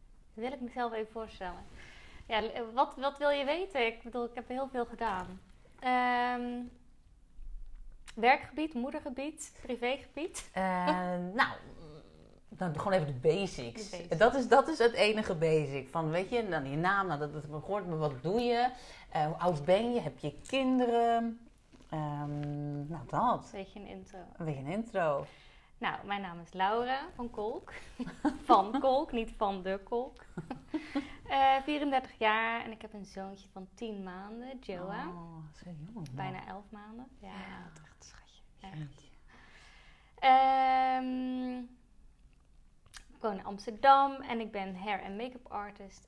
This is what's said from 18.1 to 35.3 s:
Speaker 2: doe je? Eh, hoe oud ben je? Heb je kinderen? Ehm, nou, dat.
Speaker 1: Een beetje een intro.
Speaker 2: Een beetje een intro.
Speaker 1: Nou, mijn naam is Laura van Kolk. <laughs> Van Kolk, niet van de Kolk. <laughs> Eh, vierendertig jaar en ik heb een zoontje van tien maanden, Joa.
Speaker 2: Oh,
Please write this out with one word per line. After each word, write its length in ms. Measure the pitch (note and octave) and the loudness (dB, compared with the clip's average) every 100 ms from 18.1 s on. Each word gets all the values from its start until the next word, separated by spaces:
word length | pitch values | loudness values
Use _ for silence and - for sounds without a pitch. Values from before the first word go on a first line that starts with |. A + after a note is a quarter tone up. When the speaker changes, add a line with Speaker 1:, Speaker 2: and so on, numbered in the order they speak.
| B2+ | 0
Speaker 2:
doe 160 | D#3 A3+ | -2 2
je? 280 | A#3+ A#3 B3 B3 - - - | 2 4 2 -2 -16 -18 -4
Eh, 160 | D#3+ D3+ | 0 0
hoe 100 | - | 2
oud 280 | F3 D3+ D3 | 0 2 4
ben 280 | F#3+ A#3 | 4 4
je? 80 | A#3+ | 0
Heb 160 | D3 - | -2 -4
je 200 | D3 - - | -8 -8 -2
kinderen? 1000 | C4+ C4 B3+ A#3+ A#3 A#3 A#3 A#3 A3+ - - - - - | 0 4 4 4 4 4 4 0 -6 -14 -20 -20 -20 -8
Ehm, 1000 | D#3 D3+ D3 D3 D3 D3 D3 D3 C#3+ C#3+ | -4 -4 -4 -4 -4 -4 -4 -4 -6 -6
nou, 180 | E3+ B2 | -8 -4
dat. 340 | D#3 A#3 F#3 - | 0 2 0 -4
Speaker 1:
Een 60 | G3+ | -12
beetje 200 | - G#3 | -12 -14
een 80 | G3 | -14
intro. 300 | F#3+ F#3+ F#3 F3+ - | -16 -16 -18 -16 -8
Speaker 2:
Een 80 | D#3+ | -4
beetje 160 | C3+ | -4
een 100 | C3+ | -4
intro. 540 | G3+ A3+ F#3+ D#3+ C#3+ C#3+ - - - - - | -4 -2 0 2 2 -2 -12 -20 -20 -20 -4
Speaker 1:
Nou, 280 | A3 - G3+ | -4 -2 -4
mijn 160 | G3+ | -4
naam 180 | F#3+ E3+ | -6 -10
is 140 | E3 | -8
Laura 460 | F#3 F#3+ A#3 B3 C4+ E4+ - | 0 2 2 0 -2 -4 -8
van 140 | A#3+ | -8
Kolk. 440 | A3 G#3+ D#4+ - - - - B3 | -6 -6 -6 -10 -14 -12 -10 -10
<laughs> 340 | - D4 - - | -2 -2 2 8
Van 340 | G#3+ G3+ C4 | 8 8 2
Kolk, 320 | C4+ C4 D#4+ | 4 4 2
niet 220 | A#3+ A3+ - | -2 -4 0
van 240 | G3+ F#3+ | 0 0
de 160 | F#3+ G3 | -2 -4
Kolk. 400 | G3 A#3+ C4+ - | -2 -4 -4 -10
<laughs> 40 | - - - - - D#4 - C#4+ C#4 - - | -16 -12 -12 -12 -6 -6 -4 -6 -6 -10 -2
Eh, 260 | C4+ C4+ C4+ | 4 6 6
vierendertig 540 | C4+ D4 C#4+ C4 C4 - | 2 0 2 0 0 0
jaar 460 | A3 A3 A3+ A#3 | 2 4 2 -2
en 80 | - | -6
ik 100 | A3 | -10
heb 120 | G#3+ | -12
een 120 | G#3 F#3+ | -14 -12
zoontje 420 | G3 G3 G3 - | -10 -12 -12 -16
van 160 | F#3+ F#3 | -16 -16
tien 300 | - A#3 G3+ | -10 -8 -8
maanden, 540 | F#3 F3+ G3+ A3+ B3+ B3+ | -10 -12 -12 -12 -12 -12
Joa. 480 | - F3+ F#3 G#3+ D4+ | -10 -8 -6 -8 -8
Speaker 2:
Oh, 300 | E3+ E3+ | -10 -14